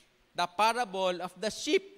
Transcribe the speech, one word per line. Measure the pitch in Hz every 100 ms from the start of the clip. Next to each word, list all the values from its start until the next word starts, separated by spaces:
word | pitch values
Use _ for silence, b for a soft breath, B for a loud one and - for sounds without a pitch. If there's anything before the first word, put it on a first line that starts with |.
| B _ _
the | - 175
parable | - 214 233 202 190 185 180
of | 175 -
the | 208
sheep. | - - 330 -